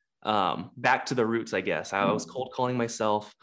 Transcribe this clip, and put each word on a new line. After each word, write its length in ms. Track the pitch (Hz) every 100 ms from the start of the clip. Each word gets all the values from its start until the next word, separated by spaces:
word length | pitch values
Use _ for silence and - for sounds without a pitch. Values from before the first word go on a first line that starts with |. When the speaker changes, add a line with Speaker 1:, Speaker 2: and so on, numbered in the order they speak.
| _ _
Speaker 1:
Um, 480 | - 107 92 67 - -
back 300 | 123 127 -
to 80 | 123
the 100 | 110
roots, 280 | 117 110
I 80 | 98
guess. 320 | 92 80 -
I 180 | 98 98
was 120 | 107 -
Speaker 2:
Mm-hmm. 60 |
Speaker 1:
cold 180 | - 127
calling 240 | - 123 127
myself 560 | 117 - 107 107 - -